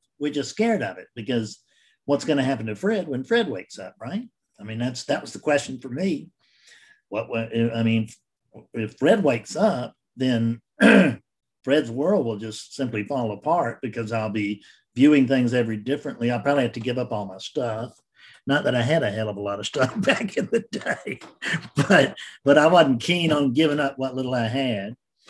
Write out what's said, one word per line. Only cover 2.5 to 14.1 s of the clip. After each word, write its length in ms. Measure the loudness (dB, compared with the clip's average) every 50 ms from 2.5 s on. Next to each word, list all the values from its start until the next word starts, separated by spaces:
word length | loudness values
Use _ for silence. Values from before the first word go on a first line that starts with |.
| -2 -2 -4
to 100 | -6 -6
Fred 300 | -4 -2 -2 -2 -2 -2
when 180 | -4 -6 -6 -2
Fred 240 | 0 0 0 0 0
wakes 300 | -4 -8 -10 -12 -14 -16
up, 160 | -16 -16 -14 -14
right? 240 | -10 -8 -8 -8 -8 -10 _ _ _ _ _ -16
I 40 | -14
mean, 140 | -10 -6 -4
that's, 260 | -4 -4 -4 -6 -4
that 160 | -4 -4 -4
was 120 | -4 -8 -12
the 60 | -8
question 420 | -2 0 0 0 0 -4 -10 -12
for 80 | -10 -10
me. 400 | -6 -4 -2 -2 -2 -4 -6 -12 -20 _ _ _ _ _ _ -20 -20 -20 _ _ _ _ _ _
What, 200 | -6 -6 -6 -4
what, 220 | -4 -4 -4 -2 0 0 0 2 0
I 80 | 0 0
mean, 260 | 2 2 2 0 -2 -8 -18 _ _ _ _ _ _ -20 -20 -20 _ -8
if 220 | -6 -6 -6 -4 0
Fred 240 | 4 4 4 4 4
wakes 340 | 2 0 0 -2 -6 -2
up, 380 | 0 2 2 2 0 -6 -10 -12 _ _ _ _
then 440 | -4 -2 0 2 2 0 0 -2 -4 -8 _ _ 4
<clears throat> 400 | 6 8 8 8 6 4 2 -4 _ _ _ _ _ _ _ _ _
Fred's 260 | 0 2 2 2 0
world 360 | -4 -2 0 2 2 2 0
will 120 | -2 -4 -6
just 360 | -8 -10 -10 -12 -16 -14 -8
simply 300 | -6 -6 -4 -4 -4 -4
fall 280 | -4 -4 -4 -4 -4 -6
apart 480 | -4 -2 0 0 0 0 -2 -4 -6 -8
because 300 | -8 -6 -6 -6 -4